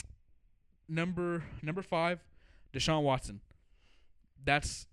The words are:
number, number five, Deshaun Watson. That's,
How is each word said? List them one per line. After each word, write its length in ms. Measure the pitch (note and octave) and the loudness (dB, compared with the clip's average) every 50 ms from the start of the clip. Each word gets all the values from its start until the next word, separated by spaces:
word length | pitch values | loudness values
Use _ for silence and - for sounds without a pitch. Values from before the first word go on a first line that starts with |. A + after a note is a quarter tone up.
| - - - - - - - - - - - _ _ _ _ _ _ - | -16 -16 -18 -20 -20 -20 -20 -20 -20 -20 -20 _ _ _ _ _ _ -4
number, 520 | D#3+ E3 E3+ F#3 F3 F3 F3 F3 E3+ E3+ - - - - | -2 -2 0 0 0 -2 -2 0 -2 -2 -4 -6 -10 -8
number 180 | - D3+ F3+ G3 | -6 -4 -4 -4
five, 420 | F3+ - F#3 E3 E3 E3+ F3+ E3+ - - - - - - - - - - - | -2 0 2 2 2 2 0 -2 -6 -16 -20 -20 -20 -20 -20 -20 -20 -8 -4
Deshaun 280 | C3 - - D#3+ D#3 | 0 2 4 4 6
Watson. 380 | D3 C#3 C3 B2+ - - G2+ G#2 - - - _ _ _ - _ _ - - - - - - - - _ _ - C3+ | 6 4 4 2 0 -6 -12 -12 -16 -20 -20 _ _ _ -20 _ _ -20 -20 -20 -20 -20 -20 -20 -20 _ _ -6 2
That's, 440 | C#3 C#3+ D3 - - - - - - | 2 2 2 2 -2 -6 -8 -12 -16